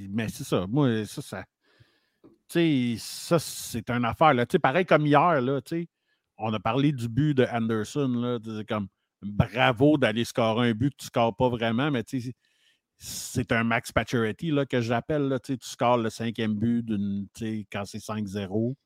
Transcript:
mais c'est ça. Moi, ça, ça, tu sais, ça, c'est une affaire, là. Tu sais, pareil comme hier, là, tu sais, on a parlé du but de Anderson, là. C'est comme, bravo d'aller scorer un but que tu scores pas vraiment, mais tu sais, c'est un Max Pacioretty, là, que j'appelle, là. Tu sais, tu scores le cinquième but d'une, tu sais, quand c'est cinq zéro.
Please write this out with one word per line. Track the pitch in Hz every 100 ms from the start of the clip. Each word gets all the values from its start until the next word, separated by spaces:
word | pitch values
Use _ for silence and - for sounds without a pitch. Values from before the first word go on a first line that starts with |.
| 98
mais | 107 110
c'est | -
ça. | 135 123 92
Moi, | 135 135 110 104
ça, | -
ça, | - 95 87 _ _ _ _ _ _ _ - _ -
tu | 170
sais, | 165 139 120 110
ça, | - - - 170
c'est | - - - 120 -
une | 120
affaire, | 117 123 156
là. | 123 120
Tu |
sais, | -
pareil | 135 160 190
comme | 156 151
hier, | 143 175 151
là, | 123 139
tu | - 170
sais, | 170 _ _ _ _ -
on | 110
a | 110
parlé | 113 123 139
du | 135 117
but | 113 151
de | 131 120
Anderson, | 117 113 110 104 151 135
là. | 120 123 120 110
C'est | 107 104
comme, | 107 98 _ _ -
bravo | 98 104 117 123 131 113 147 151
d'aller | 117 110 113
scorer | - 113 110 120
un |
but | 110 139
que | -
tu | -
scores | 127 117 -
pas | 127
vraiment, | 120 113 113 151
mais | 127
tu | 107 135
sais, | 120 - _ _ _ _ _ _
c'est | - - - - -
un | 117
Max | 117 117 -
Pacioretty, | - 113 123 110 - 165
là, | 143 139
que | 127
j'appelle, | 117 117 - 151 139
là. | 131
Tu | -
sais, | 127
tu | -
scores | - 123 123
le | 113
cinquième | - 113 110 110
but | 104 117 117
d'une, | 113 107 101 98 95
tu | - 113
sais, | 110 101
quand | 101 101
c'est | 110
cinq | - 107 101
zéro. | 101 95 107 117 135